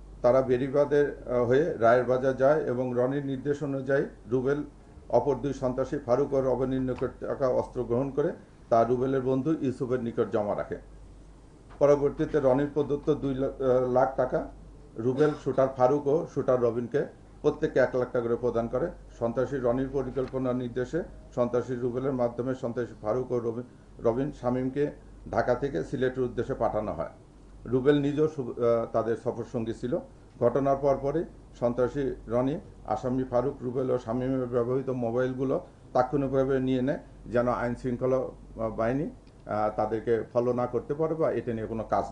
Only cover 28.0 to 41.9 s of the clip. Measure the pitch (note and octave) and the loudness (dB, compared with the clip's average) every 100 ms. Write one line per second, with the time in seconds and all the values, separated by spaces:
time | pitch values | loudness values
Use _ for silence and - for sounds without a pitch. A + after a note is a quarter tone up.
28 | C#3+ C#3+ D#3 D3 A#2 - A#2 A#2 A#2 A#2 | 2 0 0 -2 -8 0 2 2 0 -2
29 | A2 A2+ B2 G#2+ A2+ B2 A2 G#2+ B2 E3 | 0 -2 -4 -6 -6 -6 -6 -6 -4 -4
30 | - - - - A#2+ C#3 C#3 C3+ C#3+ C3 | -6 -20 -20 0 2 2 2 2 2 2
31 | C3+ D#3 A3+ - - - A#2+ B2 B2 C#3+ | 0 -2 -4 -10 -20 -2 -2 2 0 0
32 | C3 - A2 A#2+ C3 E3+ - - - A2 | -4 -4 -2 0 0 -4 -8 -18 -6 -4
33 | B2+ C3 B2+ B2 C3 B2 B2 B2 C3 B2 | 0 -2 0 0 0 -4 -6 -2 0 0
34 | A#2 B2 C3 C3 B2 B2 A#2+ C3 B2+ B2+ | 0 -2 0 -2 0 0 0 0 -2 -2
35 | A#2 A#2+ B2+ B2+ C3+ C3+ - - - B2+ | 0 0 0 -2 -2 -2 -6 -20 -2 0
36 | B2+ D3 C3+ C3+ C3 C3+ B2+ C3 B2+ F#3 | 2 0 0 2 2 2 2 2 0 -2
37 | - - - A#2 B2 A2 A#2+ A#2+ C3 A#2+ | -8 -18 -2 0 2 0 -2 -4 -4 -2
38 | B2+ C3 - - - G#2 A2 G#2 A2+ C3+ | 0 0 -2 -10 -16 -6 -6 -2 0 0
39 | F#3+ - - - - G#2+ G#2+ A2+ G#2+ A2+ | -4 -8 -20 -18 -6 0 0 0 -2 -2
40 | A2+ A2+ G2+ B2 A#2+ B2 A#2+ A#2+ - D3 | 0 0 0 0 0 0 -2 -2 -4 -2
41 | D#3+ D#3+ D3 A#2+ A#2+ A2+ G#2 A2 G#2+ | -2 0 0 0 -4 -6 -4 -6 -2